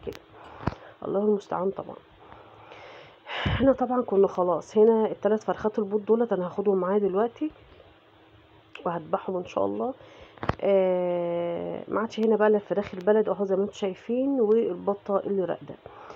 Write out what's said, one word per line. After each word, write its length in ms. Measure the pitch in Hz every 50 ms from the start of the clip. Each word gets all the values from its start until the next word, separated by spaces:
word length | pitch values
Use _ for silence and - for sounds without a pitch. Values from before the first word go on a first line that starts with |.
| -
كده، 140 | - - - - - - - - - - - - - - - - - - - -
الله 140 | - - 196
المستعان 520 | 208 214 208 196 - - - 165 185 196
طبعًا. 240 | 190 - - - - - - - - - - - - - - - - - - - - - - - - - - - - - _ - - - -
هنا 300 | - - - 247 269 254
طبعًا 280 | - 254 226 247 247
كنا 260 | 240 - 202 196 196
خلاص، 500 | 180 - 185 175 180 170 156 - - -
هنا 340 | 214 214 226 226 220 220 -
التلات 320 | - - - 202 214 214 -
فرخات 360 | - 180 - - 214 - 240
البيض 260 | 208 196 208 214 202
دولت 280 | - 220 226 240 233 202
انا 120 | 185 180
هاخدهم 320 | 170 - 208 196 208 190
معايا 220 | 190 180 180 202 214
دلوقتي 520 | 202 185 180 196 233 240 - - 302 311 - - - - - - - - - _ _ _ _ _ _ _ - - _ _ - - _ _ - - -
وهذبحهم 520 | 180 170 175 156 156 180 190 - 202 185
ان 80 | 180 175
شاء 200 | - - - 196
الله. 280 | 196 202 208 226 254 269 - - - - - - - - - - - - -
آه، 1200 | - 196 196 190 185 185 180 180 180 180 175 175 175 170 170 170 170 170 170 175 175 175 170 - -
ما 120 | - - 196
عادش 180 | 220 220 - 214
هنا 160 | 220 220 214
بقى 140 | 196 214 214
لا 60 | 214
الفراخ 400 | 202 202 - 175 196 202 - -
البلد 340 | 185 180 202 214 220 208 214
اهو 160 | 185 185 202
زي 100 | 190 190
ما 80 | 185 202
انتم 100 | 202 -
شايفين 680 | - 208 190 185 - - - 240 254 269 277 277 254
والبطه 800 | 220 202 220 233 233 - 180 175 180 196 202 202 - - 196 196
اللي 260 | - 202 202 196 180
راقده. 300 | 170 156 - 143 147 - - - - - - - - -